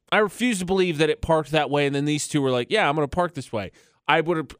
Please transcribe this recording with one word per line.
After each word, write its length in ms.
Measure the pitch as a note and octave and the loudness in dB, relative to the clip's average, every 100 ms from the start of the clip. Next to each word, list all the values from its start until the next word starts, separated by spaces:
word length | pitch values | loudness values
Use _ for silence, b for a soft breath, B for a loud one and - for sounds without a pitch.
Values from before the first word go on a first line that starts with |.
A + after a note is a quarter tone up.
| - | -2
I 60 | B3 | 0
refuse 420 | G#3 - B3 G3 | 0 0 -2 -2
to 40 | |
believe 340 | F3+ F#3+ F3+ D3 | -2 0 0 2
that 120 | D#3 | 0
it 100 | D3+ | 0
parked 280 | - D#3+ C#3 | 0 0 2
that 200 | D3+ C#3 | 0 2
way, 160 | D3 C#3+ | 2 2
and 80 | C#3+ | 0
then 80 | |
these 240 | D3 D3+ - | 0 -2 -2
two 120 | D3+ | 0
were 120 | C3+ | 0
like, 160 | B2+ A#2+ | 0 0
"Yeah, 180 | G#3+ D#3+ | 0 2
I'm 60 | |
gonna 140 | D3+ C#3+ | 0 -2
park 260 | F3+ F3 | -2 -4
this 160 | C#3 - | -6 -8
way." 200 | A2 F#2+ b b b - | -8 -8 b b b 0
I 140 | D#3+ | 0
would, 340 | D#3+ E3 C3+ | 2 -2 -4